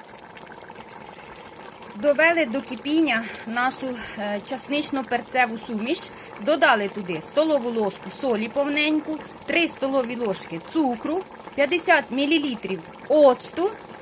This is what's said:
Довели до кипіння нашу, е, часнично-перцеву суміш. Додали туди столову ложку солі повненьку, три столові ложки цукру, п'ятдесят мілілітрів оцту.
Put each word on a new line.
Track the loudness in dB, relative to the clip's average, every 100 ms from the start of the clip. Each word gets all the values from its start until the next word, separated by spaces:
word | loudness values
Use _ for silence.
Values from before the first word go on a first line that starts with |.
| -20 -20 -18 -18 -18 -18 -18 -18 -16 -16 -16 -16 -16 -16 -16 -16 -16 -16 -14 -2
Довели | 2 6 6 6 2
до | 0
кипіння | -4 -6 0 4 4 2 -2 -10 -6
нашу, | 0 0 0 -4 -6 -8 -6
е, | -4 -4 -4
часнично-перцеву | -8 -2 -2 0 -2 -2 -2 0 2 2 0
суміш. | -6 -4 -2 -4 -4 -12 -16 -6 0
Додали | 4 6 6 2
туди | -4 -6 -6
столову | -2 2 4 2 0
ложку | 0 -2 -2 -8
солі | -4 0 0 0
повненьку, | 0 0 2 2 0 -2 -8 -8 -14 -2
три | 0 0
столові | 0 -2 0 0 -2
ложки | -2 -2 -4 -10 -4
цукру, | 0 2 0 -2 -4 -4 -12 -10 0
п'ятдесят | 2 2 4 4 4
мілілітрів | 0 2 2 2 -4 -4 -6 -8 -12 2
оцту. | 8 8 8 0 -2 -2 -2 -14 -16